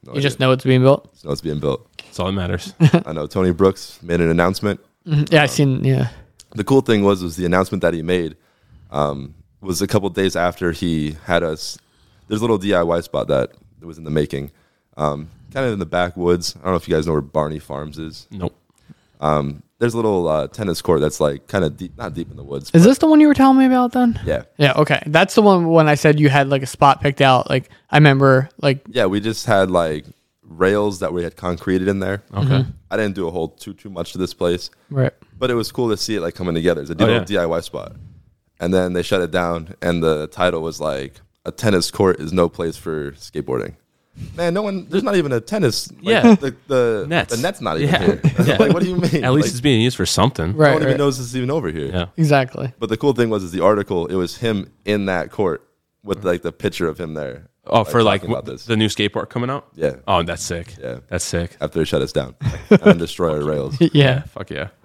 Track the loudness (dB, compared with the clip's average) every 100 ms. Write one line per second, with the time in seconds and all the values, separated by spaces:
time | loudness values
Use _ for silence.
0 | -8 -2 -2 0 2 2 4 4 6 4
1 | _ _ -8 -6 -4 -2 -2 -4 _ -20
2 | -16 -6 -4 -2 -4 -4 -8 2 4 4
3 | 0 -8 -4 0 0 4 2 2 -12 -18
4 | -4 0 2 2 2 0 -4 -4 _ _
5 | -2 -2 2 4 4 2 0 2 0 0
6 | -2 -6 -20 _ -18 -8 2 2 4 4
7 | 4 2 -2 -4 0 2 0 0 0 -2
8 | -2 -2 -2 -10 _ _ _ -20 _ -2
9 | -2 -2 -12 -18 _ _ -8 -4 0 0
10 | -2 -2 -2 0 -2 -2 -4 -4 -4 -2
11 | -4 -8 -2 0 0 -6 -10 -14 _ _
12 | _ _ _ -4 0 0 2 2 2 -2
13 | -2 -6 -2 -2 -2 _ _ _ -20 -16
14 | -4 -2 -2 -4 -10 _ _ _ _ -4
15 | -4 -4 -10 -20 -12 -6 -4 -4 -4 -2
16 | -4 -2 0 0 -2 -8 -4 -4 0 -2
17 | 0 -2 -2 -4 -4 -6 -12 -12 -12 -12
18 | -14 -14 -18 -10 -10 _ _ _ _ -20
19 | _ _ -2 0 -2 -8 _ _ -2 0
20 | 0 0 0 -2 -4 -6 -4 -4 0 2
21 | 2 0 -2 -2 _ -2 -2 -4 -14 -12
22 | -12 -10 -12 -14 -12 -12 2 6 8 6
23 | 4 6 6 6 6 6 4 2 0 2
24 | 0 0 -4 -4 -6 0 2 2 2 0
25 | 2 2 4 6 6 6 4 4 4 4
26 | 4 4 4 4 2 -2 -4 2 4 4
27 | 0 2 4 4 2 -4 -4 _ _ 6
28 | 6 6 6 4 2 -2 -2 -2 -4 0
29 | 2 0 -2 -6 2 2 4 2 0 -4
30 | -10 -20 _ _ _ 0 2 2 0 -4
31 | -6 -4 -6 -6 -6 -6 -2 0 0 -2
32 | -4 -6 _ -4 0 0 -2 -8 _ -4
33 | -4 -4 -6 -4 -6 _ -18 -18 -16 -10
34 | -10 -6 -6 -2 -2 -2 -6 _ _ -2
35 | -2 _ _ -6 -4 -2 -4 -4 -2 -2
36 | -4 -4 -6 -6 -4 0 0 0 -4 0
37 | 2 2 0 -2 0 -2 -4 -12 -14 -18
38 | -20 -20 _ _ _ _ 0 2 2 -2
39 | -2 -2 0 -2 -2 -4 -8 -6 -2 0
40 | 0 0 -4 -2 0 0 -6 -6 -6 -6
41 | -10 -16 _ _ -14 -4 0 2 0 0
42 | 2 2 -2 0 0 0 -6 -6 -10 -8
43 | -8 -14 -12 -10 -6 -6 -6 -12 _ _
44 | _ -18 -16 -6 -4 -2 -4 -8 -4 -4
45 | -2 -2 -2 -4 -4 0 0 -2 -8 -10
46 | 0 4 6 6 4 -8 _ 0 2 0
47 | -2 -2 -2 -2 -4 -4 -4 -2 0 2
48 | 2 2 0 2 0 2 0 0 0 0
49 | 0 0 2 2 0 0 0 2 0 0
50 | -2 2 0 0 -4 2 2 4 0 0
51 | 0 -2 -8 -6 -4 -4 -4 -6 -6 -4
52 | -6 -2 2 2 0 -6 -10 -8 -6 -2
53 | 0 2 2 0 -4 0 2 2 0 -2
54 | -2 -2 -4 -4 -4 -4 -6 _ -4 -2
55 | -2 -4 -4 -2 -2 -2 _ _ _ _
56 | -8 -4 -2 -2 -4 -6 -6 -4 -6 -6
57 | -10 -8 -10 -12 -20 _ 0 0 2 2
58 | 2 0 -2 -6 -8 -14 -4 0 0 0
59 | -4 -4 -8 -8 -6 -8 _ -6 -4 -4
60 | -2 -2 -2 -8 -8 -10 -12 -14 -12 -14
61 | _ -8 -4 -6 -6 -8 -6 -4 -2 -2
62 | -2 -4 -6 -6 -6 -6 4 6 6 4
63 | 0 -4 -2 -2 -2 -4 -4 0 2 4
64 | 2 0 -6 -14 -12 -10 -10 _